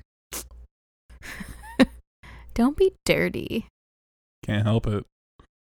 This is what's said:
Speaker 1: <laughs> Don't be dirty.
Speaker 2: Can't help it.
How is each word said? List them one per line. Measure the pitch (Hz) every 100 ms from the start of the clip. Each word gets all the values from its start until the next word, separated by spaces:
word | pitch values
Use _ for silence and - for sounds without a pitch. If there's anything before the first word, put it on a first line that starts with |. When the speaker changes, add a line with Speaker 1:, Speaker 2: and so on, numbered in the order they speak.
| - _ _
Speaker 1:
<laughs> | - - - - _ _ _ _ - - - - - 855 932 254 - _ _ - - -
Don't | - 240 302
be | 381 - -
dirty. | 160 180 - - 226 - _ _ _ _ _ _ _ -
Speaker 2:
Can't | 104 104
help | 113 110
it. | 101 - _ _ _ _ _